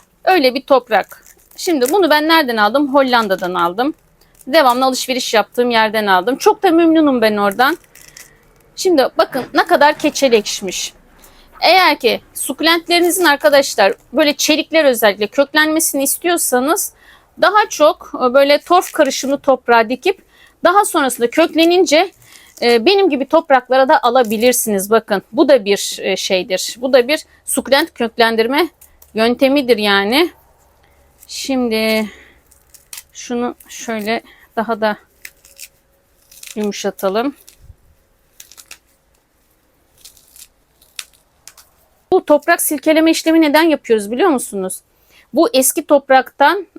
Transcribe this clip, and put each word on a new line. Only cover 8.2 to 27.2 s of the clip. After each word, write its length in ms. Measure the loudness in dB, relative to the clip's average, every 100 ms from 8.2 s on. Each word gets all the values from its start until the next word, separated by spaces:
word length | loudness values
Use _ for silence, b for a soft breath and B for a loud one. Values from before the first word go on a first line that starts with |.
| B B B _ _ -6
Şimdi 320 | 0 2 0 -2
bakın 260 | -4 -6 -4
ne 120 | -2 0
kadar 320 | 2 2 2
keçeli 380 | -4 -2 2 2
ekşimiş. 560 | 0 -8 -10 -10 -12 -14 _ b b b b -4
Eğer 380 | 0 2 2 0
ki 220 | -2 -4 -8
sukulentlerinizin 880 | -12 -10 -2 0 0 0 0 0 0
arkadaşlar 680 | 0 0 2 2 2 0 0 -2 _
böyle 200 | 0 0
çelikler 520 | 0 -2 -2 0 0
özellikle 420 | 2 2 0 0 -2
köklenmesini 760 | -2 0 0 0 -2 -4 -4
istiyorsanız 920 | -4 -4 -4 -2 -2 -2 -2 -4 -6 b b b b -2
daha 260 | 0 2 0
çok, 440 | 2 0 0 -10
e, 200 | -4 0
böyle 240 | 2 2 2
torf 340 | 2 0 2
karışımlı 460 | 0 0 -2 -4 -2
toprağa 500 | 0 0 2 2 2
dikip 340 | -2 -4 -4 b b b b
daha 200 | 0 2
sonrasında 460 | 0 -2 -2 -2 -2
köklenince, 800 | 0 0 2 2 2 2 2 0 b b b b -4
e, 240 | 0 2 2
benim 240 | 2 0
gibi 160 | -2 0
topraklara 600 | 0 2 0 2 2 2
da 140 | 2
alabilirsiniz. 880 | 2 0 0 0 0 0 -2 -4 0
Bakın 320 | -2 0 -6 -4
bu 160 | 0 2
da 160 | 2
bir, 340 | 2 -4 -4 -8
e, 160 | -6 -4
şeydir. 600 | -2 -4 -2 -6 -8 -8
Bu 140 | 0
da 160 | 2 2
bir 160 | -4